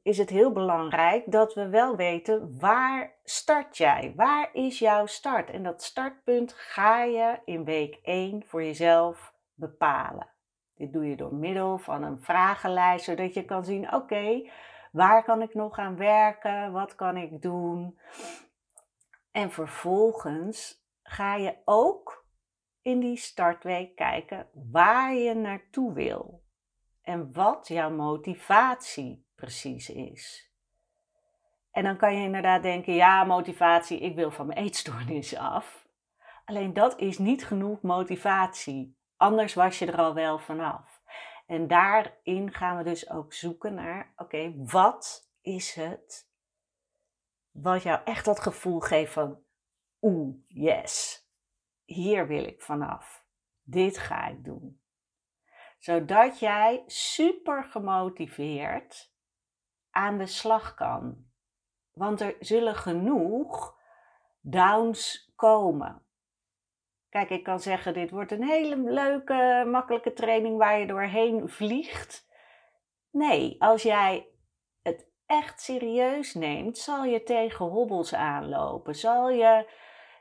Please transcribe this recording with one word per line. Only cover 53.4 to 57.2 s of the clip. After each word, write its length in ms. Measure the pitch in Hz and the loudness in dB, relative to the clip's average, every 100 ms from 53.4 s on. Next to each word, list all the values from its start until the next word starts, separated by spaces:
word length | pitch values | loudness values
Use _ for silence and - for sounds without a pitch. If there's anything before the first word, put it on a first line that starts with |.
| _ _ | _ _
Dit 360 | - 180 190 190 | -6 0 0 0
ga 300 | - - - | -8 -6 -8
ik 160 | 135 | -10
doen. 380 | 135 143 139 139 _ _ _ _ _ _ _ _ - _ | -14 -14 -16 _ _ _ _ _ _ _ _ _ -20 _
Zodat 600 | - 170 151 202 254 262 | -2 -2 2 6 6 4
jij 440 | 214 208 220 254 - | -2 2 2 2 -8
super 800 | - - - | -8 -6 0